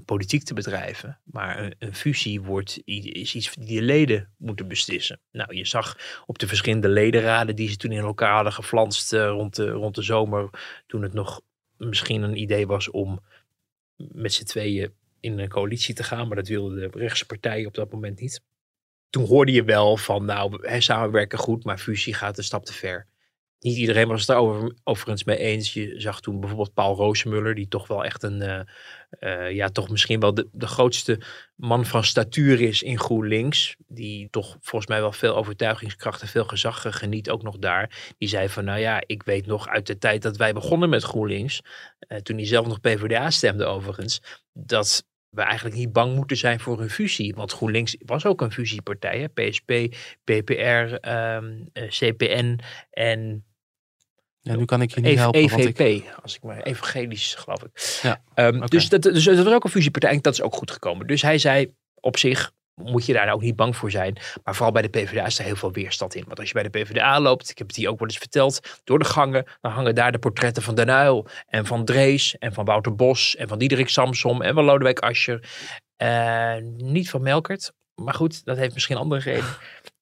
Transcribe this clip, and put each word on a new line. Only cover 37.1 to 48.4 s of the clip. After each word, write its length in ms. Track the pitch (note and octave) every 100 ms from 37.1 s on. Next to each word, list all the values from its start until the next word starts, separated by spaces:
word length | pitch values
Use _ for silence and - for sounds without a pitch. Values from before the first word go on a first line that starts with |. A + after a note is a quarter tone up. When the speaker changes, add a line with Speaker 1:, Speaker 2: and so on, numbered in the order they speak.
| G#2+ G#2
Speaker 1:
ook 120 | G#2+
nog 160 | G#2+ G2
daar. 540 | F#2+ F2+ G#2+ - - -
Die 100 | G#2
zei 200 | G#2 G2+
van, 160 | G#2+
"Nou 140 | G2 G#2
ja, 220 | A2 G#2+ -
ik 160 | G#2+
weet 240 | - G2 G2
nog 220 | G#2 -
uit 180 | G#2+ G#2
de 120 | G2
tijd 240 | A2+ G#2+
dat 140 | A2+ G#2
wij 160 | A2
begonnen 360 | G#2+ D3+ E3 F3
met 140 | A2+
GroenLinks, 580 | - A2+ G#2+ G2+ C3+ - - - - _
eh, 200 | - G#2+
toen 180 | G2+ A2
hij 100 | G#2
zelf 200 | A#2 A#2
nog 140 | G#2+
P 60 | A#2+
V 180 | G#2+ G#2+
D 40 |
A 180 | A2+ D#3
stemde 340 | - A2 G2+
overigens, 580 | F#2+ G2 G2+ G2 G#2 - - - _
dat 540 | - - A2 G#2 - - _ _
we 120 | G#2
eigenlijk 340 | G2+ A2 A#2 A2+
niet 160 | A#2+
bang 220 | A2+ B2
moeten 220 | C3+ C#3 C3
zijn 240 | B2 A#2
voor 200 | B2 A2
een 100 | A2
fusie." 440 | - G#3 - G#2
Want 180 | G#2+ G#2
GroenLinks 440 | - A2 A2+ A2+ -
was 220 | - C#3+ G#3
ook 140 | F#3+